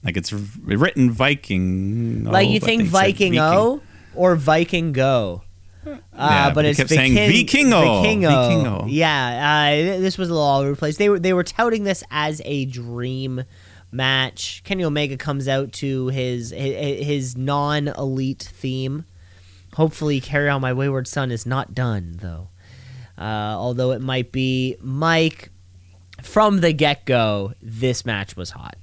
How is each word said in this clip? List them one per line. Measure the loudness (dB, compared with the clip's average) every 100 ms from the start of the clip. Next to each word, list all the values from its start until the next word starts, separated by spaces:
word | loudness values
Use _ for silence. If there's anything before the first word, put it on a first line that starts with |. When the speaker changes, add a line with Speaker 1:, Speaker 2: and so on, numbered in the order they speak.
Speaker 1:
Like, | -4 -4
it's | -6
v-, | -8 -10 -12 -4 0
written | 0 2 2
Viking. | 4 0 0 -2 -2 0 -2 -2 -4 -4 -4 0
Speaker 2:
Like, | 2 4
you | 2
Speaker 1:
but | 0
Speaker 2:
think | 0
Speaker 1:
they | 2
said |
Speaker 2:
Viking | 4 2 2 2 4
O | 4 4 2 0
Speaker 1:
Viking. | -8 -20 -18 0
Speaker 2:
or | 2 4
Viking | 4 2 2 0 -2
Go? | 0 2 2 0 -6 -12 -20 -20 -16 -14
Uh, | -14 -18 -4
Speaker 1:
Yeah, | 2 4 4
Speaker 2:
but | 4
Speaker 1:
but | 2
he |
Speaker 2:
it's | 2
Speaker 1:
kept | 4
saying | 4 6 6
Speaker 2:
Viking-, | 6 4 4 4 6
Speaker 1:
Vikingo. | 6 6 4
Speaker 2:
Vikingo. | 4 4 4 4 4
Speaker 1:
Vikingo. | 2 0 -2 -2
Speaker 2:
Yeah, | 0 2 2 -2 -2 2 4 4
uh, |
th-, | 2 2 0
this | -2 -2
was | -2
a |
little | 0 2
all | 2
over | 2
the | -2
place. | -4 2
They | 2
were, | 2
they | 2
were | 0
touting | 0 0 0 0 -2
this | -4 -4
as | -4 -4 -4 -6
a | -4 -4
dream | -8 -10 -8 -6 -6 -6 -8 -10 -16 -20 -20 -12
match. | -2 0 0 -2 -6 -12 -12
Kenny | -8 -4 -2
Omega | -2 -2 -4
comes | -6 -4 -2
out | -2 -4
to | -6 -6 -4 -4
his, | -4 -4 -4 -8
hi-, | -6
hi-, | -6 -4 -4 -4
his | -2 -2 -4 -6
non-elite | -2 -2 0 -2 -2 -4 -4 -2 -4 -6 -12
theme. | -10 -8 -6 -6 -8 -12 -20 -20 -20 -20 -20 -14 0
Hopefully, | 0 0 -2 -2
Carry | -2 -2 0
On | 0
My | -2
Wayward | -2 -2 -2 -4
Son | -4 -4
is | -4 -4
not | -4 -4 -4
done, | -2 -2 -6 -10
though. | -10 -12 -14 -18 -20 -20 -20 -20 -20 -12
Uh, | -6 -6 -4 -4
although | -4 -2 0
it | -2
might | -2 -4 -4
be. | -4 -2 -2 -4 -6
Mike, | -8 -2 2 2 2 -2 -20 -20 -20 -20 -20 -20 -20 -20
from | -2 2 4 4
the | 2
get-go, | 4 2 0 0 2 2 0 -4 -10
this | -14 -4 -2 -2 -4
match | -6 -6 -10
was | -12
hot. | -12 -18 -20